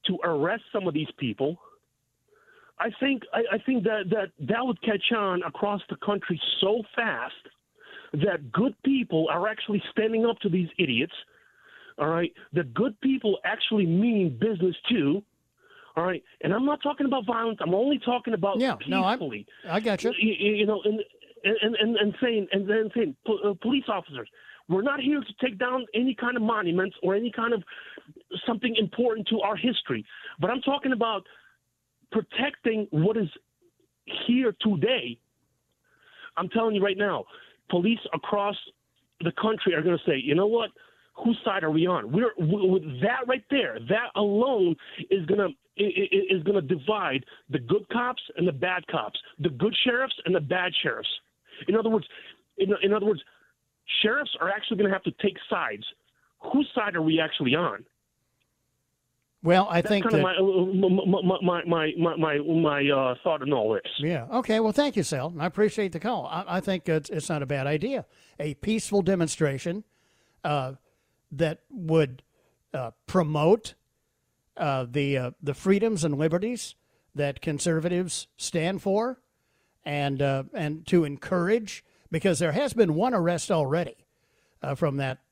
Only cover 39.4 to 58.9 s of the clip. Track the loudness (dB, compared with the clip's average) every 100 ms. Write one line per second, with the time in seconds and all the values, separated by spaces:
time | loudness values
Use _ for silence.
39.4 | -2 0 2 2 2 0 0 -2 2 2
40.4 | 4 2 -2 _ -20 _ _ -2 0 0
41.4 | 0 0 0 2 2 0 0 0 0 0
42.4 | 0 4 4 2 0 -2 0 0 -2 -2
43.4 | 0 0 0 -4 -2 -2 0 0 2 4
44.4 | 2 4 2 2 -6 -16 0 0 2 2
45.4 | 2 -4 _ -2 0 2 2 2 2 0
46.4 | 2 0 0 -2 0 0 0 -2 -6 -20
47.4 | _ -6 0 0 0 -2 -2 -6 -10 -2
48.4 | -2 0 -2 -4 -4 -6 -4 -8 -12 -4
49.4 | -4 2 0 2 2 2 -2 -4 0 0
50.4 | 2 0 0 0 -2 -4 -6 -8 _ _
51.4 | _ -10 0 2 2 0 -2 -18 -20 -20
52.4 | _ -2 0 2 2 2 2 0 -4 _
53.4 | _ _ _ _ -4 0 2 2 -4 -4
54.4 | -4 -4 -4 0 2 2 -4 -2 -2 -2
55.4 | -6 -4 -2 -6 -12 -18 _ _ _ _
56.4 | -2 0 0 -2 -2 0 2 4 2 0
57.4 | 2 2 0 -4 -14 _ _ _ _ _
58.4 | _ _ _ _ _